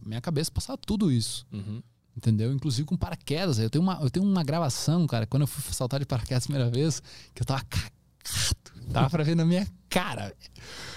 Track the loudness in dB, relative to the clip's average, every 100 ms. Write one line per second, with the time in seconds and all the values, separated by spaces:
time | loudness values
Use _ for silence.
0 | -6 -6 -2 -2 -2 -2 -4 -6 -4 0
1 | 4 2 0 -4 -10 -10 -8 -10 -12 _
2 | _ -2 2 4 2 0 -2 -2 -2 -2
3 | -2 -6 -4 0 2 2 2 2 2 2
4 | 0 2 2 2 2 0 0 0 2 4
5 | 4 2 0 2 0 -2 -6 -4 -2 -2
6 | -2 -2 0 -2 0 0 2 2 2 0
7 | -6 -20 -16 -6 -2 -2 -2 -4 -4 -8
8 | _ _ -8 -2 0 -2 -6 -14 -4 2
9 | 2 2 2 2 4 2 0 -8 -4 -2
10 | -2 -4 -8 -10 -20 -20 -18 -16 -14